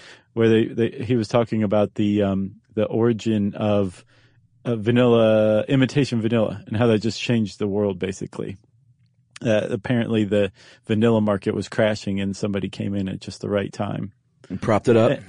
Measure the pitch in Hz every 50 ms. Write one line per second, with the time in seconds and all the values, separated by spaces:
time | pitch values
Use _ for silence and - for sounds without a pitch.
0 | - - - - _ _ - 113 113 113 110 110 - - 135 113 113 113 - -
1 | 117 104 127 117 107 - - 120 117 - 113 110 107 101 104 107 104 98 - -
2 | 107 104 104 104 101 98 98 95 98 95 107 - _ _ - 107 104 - - 110
3 | 113 120 117 104 - 113 110 107 101 101 - - 107 107 104 104 101 92 - -
4 | - _ _ _ _ _ _ _ _ _ _ _ - 123 120 110 101 120 117 120
5 | 123 120 117 117 113 110 110 107 107 107 107 107 - - 143 135 131 117 - 147
6 | 135 - 120 113 107 113 120 113 107 92 90 101 - - 113 104 123 117 110 107
7 | 98 113 - - - - 120 117 110 95 - - 107 101 95 104 104 101 98 90
8 | 95 95 95 - 101 98 - - 110 104 101 - _ _ _ _ _ _ _ _
9 | _ _ _ _ _ _ - - - 120 107 107 - - - 104 - - 127 117
10 | 113 104 113 110 107 98 104 104 101 98 - _ - - - _ _ - 110 104
11 | 113 117 117 110 107 107 101 95 - 110 101 107 95 - - - 113 107 107 -
12 | - 104 98 98 98 98 95 - - 104 95 98 87 98 - - 107 104 101 101
13 | 95 95 98 98 - - - - - 95 101 101 101 - - - 104 101 - -
14 | - 98 - _ _ _ _ _ _ - - - - - 107 98 - 127 113 117
15 | 113 123 - - -